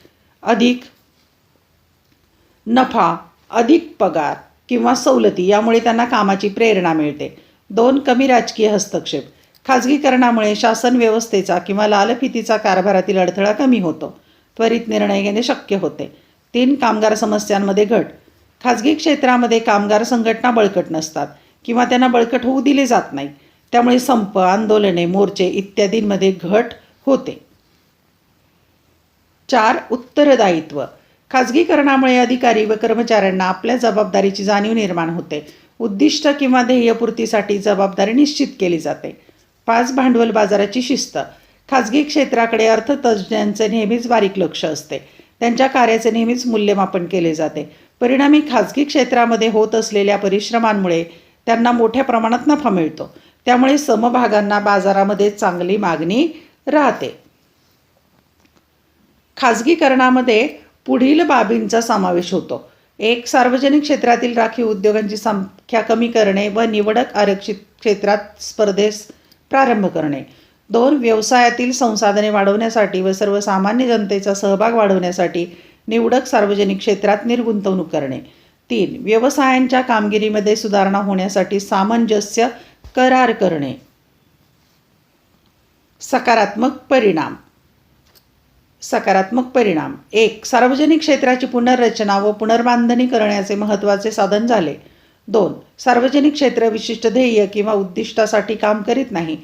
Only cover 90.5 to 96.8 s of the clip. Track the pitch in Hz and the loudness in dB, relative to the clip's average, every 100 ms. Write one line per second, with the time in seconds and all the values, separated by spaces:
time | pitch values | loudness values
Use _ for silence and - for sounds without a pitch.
90.5 | 240 247 262 302 311 320 269 262 247 262 | 2 2 2 2 2 2 0 2 0 -2
91.5 | 247 240 247 233 - 208 196 208 208 220 | 0 2 2 2 0 -2 0 0 -2 0
92.5 | 233 240 240 233 240 254 240 208 202 196 | 0 2 2 2 2 0 0 0 -2 -4
93.5 | 208 208 202 202 196 220 214 190 208 233 | -4 -2 -2 0 -2 -2 -2 0 0 2
94.5 | 220 151 - - _ _ _ - 214 165 | 0 0 -6 -14 _ _ _ -2 0 0
95.5 | 147 - - 254 240 254 285 294 294 254 | -4 -16 -4 0 2 2 2 2 2 0
96.5 | 240 226 214 | 2 0 -2